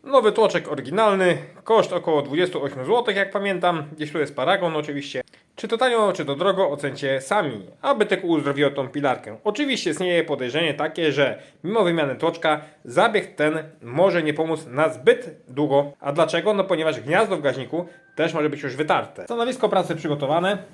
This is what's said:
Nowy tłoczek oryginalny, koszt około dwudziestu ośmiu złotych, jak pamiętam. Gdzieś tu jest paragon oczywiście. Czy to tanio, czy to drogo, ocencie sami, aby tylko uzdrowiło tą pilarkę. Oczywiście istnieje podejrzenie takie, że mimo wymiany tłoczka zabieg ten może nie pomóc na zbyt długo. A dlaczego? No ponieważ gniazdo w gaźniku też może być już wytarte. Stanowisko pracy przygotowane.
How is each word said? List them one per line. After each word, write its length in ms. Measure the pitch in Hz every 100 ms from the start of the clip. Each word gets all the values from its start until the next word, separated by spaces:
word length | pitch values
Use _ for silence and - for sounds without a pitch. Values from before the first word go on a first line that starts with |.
Nowy 280 | - 269 214
tłoczek 400 | 202 214 175 -
oryginalny, 680 | 147 127 185 214 196 180 151 - -
koszt 300 | - 220 -
około 280 | 175 165 151
dwudziestu 420 | 143 147 175 156
ośmiu 220 | 135 135 131
złotych, 300 | 240 233 196
jak 160 | 196
pamiętam. 520 | 202 196 185 180 170 147 156
Gdzieś 160 | 147
tu 80 | 165
jest 160 | 139 -
paragon 400 | 139 190 175 156
oczywiście. 480 | 147 143 139 127 - - _ -
Czy 120 | 214
to 100 | 226
tanio, 360 | 254 233 208
czy 120 | 180 139
to 100 | 139
drogo, 340 | 185 180 180
ocencie 520 | 143 143 120 139 135
sami, 440 | 131 208 156 110 92 -
aby 240 | 262 269 -
tylko 220 | 190 175
uzdrowiło 420 | 160 139 139 139
tą 180 | 139 127
pilarkę. 500 | 143 139 123 - 110
Oczywiście 480 | 214 - 285 240 180
istnieje 320 | 170 185 175
podejrzenie 500 | 160 139 127 143 165
takie, 380 | 147 156 165 160
że 280 | 135 135 - - _
mimo 200 | 165 226
wymiany 320 | 175 165 143 123
tłoczka 460 | 160 165 160 151 - _ -
zabieg 500 | 131 226 208 - -
ten 280 | 151 160 156 -
może 420 | 117 127 190 175
nie 100 | 151
pomóc 320 | 147 165 156 151
na 240 | 127 156
zbyt 540 | - 147 247 - - -
długo. 440 | 127 147 139 143 -
A 120 | 139
dlaczego? 420 | 147 165 170 180
No 100 | 208
ponieważ 380 | - 165 160 123
gniazdo 360 | 117 180 214 180
w 40 |
gaźniku 440 | 147 127 120 156 175 - _ -
też 180 | 165
może 160 | 165 147
być 140 | 147
już 120 | 139 127
wytarte. 480 | 151 160 110 -
Stanowisko 460 | - 233 240 254 208
pracy 260 | 196 175 156
przygotowane. 640 | 165 147 139 160 180 196 -